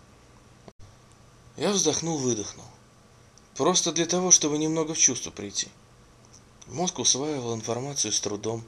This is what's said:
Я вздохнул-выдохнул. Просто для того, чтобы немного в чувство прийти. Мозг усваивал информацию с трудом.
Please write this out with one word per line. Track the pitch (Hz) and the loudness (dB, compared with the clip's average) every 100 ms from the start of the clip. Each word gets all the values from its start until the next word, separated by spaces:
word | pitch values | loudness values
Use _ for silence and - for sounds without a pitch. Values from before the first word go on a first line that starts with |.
| - - - - - - - - - - - - - - - - | -20 -20 -20 -20 -20 -20 -20 -20 -20 -20 -20 -20 -20 -20 -18 -2
Я | 160 | 0
вздохнул-выдохнул. | 202 156 139 165 156 127 110 98 - - - - - - - - - - - | 2 2 2 -2 0 0 0 -2 -10 -20 -20 -20 -20 -20 -20 -20 -20 -16 0
Просто | 147 180 170 | 2 4 2
для | 156 170 | 0 0
того, | 180 185 | 2 6
чтобы | 175 156 151 | 6 6 2
немного | 156 160 156 | 0 0 -2
в | 160 | 2
чувство | - 120 - | 2 2 -6
прийти. | - 101 - - - - - - - - - - - - | -10 -8 -6 -8 -10 -20 -20 -20 -20 -20 -20 -20 -20 -12
Мозг | 120 180 - | -4 -4 0
усваивал | 117 127 147 147 120 | 2 2 0 -4 -4
информацию | 113 110 117 139 143 110 | -4 -2 -4 -4 -4 -2
с | 104 | -2
трудом. | 127 104 107 113 | -2 -4 -4 -4